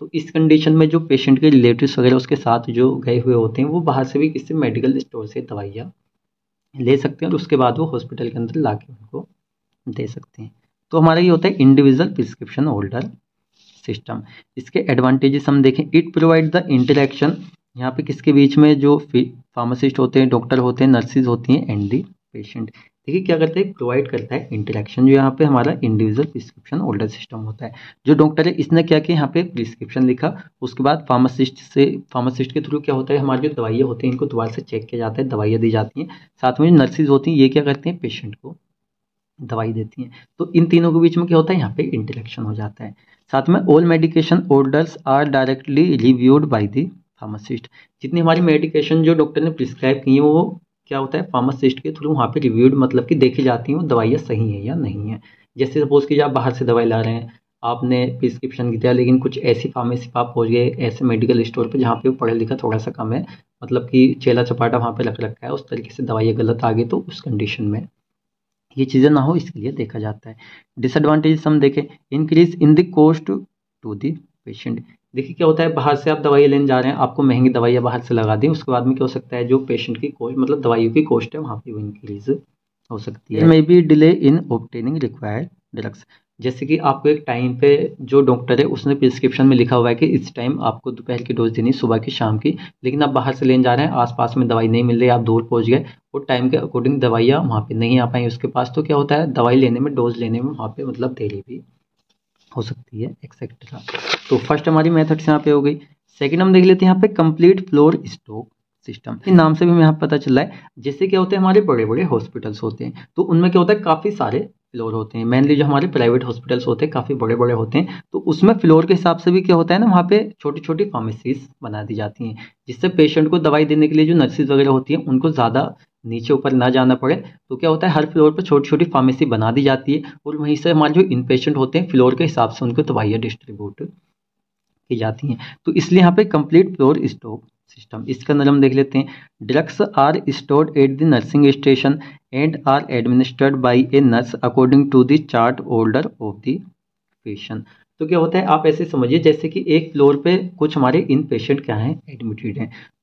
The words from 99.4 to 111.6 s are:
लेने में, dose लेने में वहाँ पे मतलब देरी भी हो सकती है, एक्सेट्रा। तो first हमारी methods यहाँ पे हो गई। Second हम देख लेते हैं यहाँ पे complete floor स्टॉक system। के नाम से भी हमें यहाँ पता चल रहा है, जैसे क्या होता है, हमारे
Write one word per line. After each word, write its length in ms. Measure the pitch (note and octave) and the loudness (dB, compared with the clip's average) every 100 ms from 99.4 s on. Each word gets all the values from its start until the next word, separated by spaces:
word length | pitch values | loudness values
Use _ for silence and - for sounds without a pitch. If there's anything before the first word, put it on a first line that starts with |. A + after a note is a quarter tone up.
| A#2+ C3 | 2 4
लेने 240 | B2+ A#2+ | 2 0
में, 140 | C#3+ | -2
dose 220 | B2+ A#2+ A#2 | -2 -2 -4
लेने 240 | A#2 A#2 | -4 -4
में 100 | C3+ | -6
वहाँ 180 | D3 G#2+ | -8 -10
पे 160 | - | -10
मतलब 300 | B2+ A2+ B2+ | -12 -8 -8
देरी 280 | B2+ G#2+ G2 G#2+ | -6 -8 -10 -14
भी 120 | B2 - _ _ _ _ _ _ _ _ B2 | -18 -20 _ _ _ _ _ _ _ _ -10
हो 60 | |
सकती 400 | A2+ - - G#2+ | -10 -12 -16 -12
है, 120 | A#2 - | -12 -12
एक्सेट्रा। 560 | - _ A#2 - - C3 - - - - - | -20 _ -18 -18 -20 -18 -14 -12 -10 -10 -4
तो 60 | B2+ | -4
first 320 | - D3+ E3 | -2 -2 0
हमारी 220 | D#3 D#3+ | 2 2
methods 380 | E3 D#3 D#3 D#3 | 2 0 0 0
यहाँ 120 | D3+ | 0
पे 100 | D3+ | 2
हो 120 | D3 | 2
गई। 180 | C#3+ D3+ - _ _ _ | 0 -4 -10 _ _ _
Second 220 | C#3 E3 | -4 0
हम 100 | F#3+ | 4
देख 120 | F#3 | 6
लेते 220 | F#3 F#3 F#3 | 6 6 4
हैं 60 | |
यहाँ 100 | F#3 | 4
पे 60 | G#3 | 2
complete 600 | - D#3+ D#3+ E3+ F#3 F#3 | 2 0 4 4 4 2
floor 340 | D3 D#3 F#3 - | 4 4 2 -6
स्टॉक 420 | - - G#2+ A#2+ _ _ _ - | -20 -18 -16 -16 _ _ _ -20
system। 300 | A2+ A#2+ A#2 | -18 -14 -10
के 60 | F#3+ | 2
नाम 240 | F3+ D#3 | 4 4
से 100 | D#3 | 4
भी 60 | F3 | 4
हमें 100 | E3+ | 6
यहाँ 180 | D#3 D#3 | 4 4
पता 140 | D#3 D3 | 0 -2
चल 220 | C3+ C3 | 2 0
रहा 60 | |
है, 160 | F3 - - - | 0 -8 -20 -12
जैसे 280 | C3+ C#3 F#3+ | -10 -4 0
क्या 140 | F#3+ | 0
होता 160 | F#3 G3 | 0 0
है, 40 | |
हमारे 200 | F#3 G3 | 4 4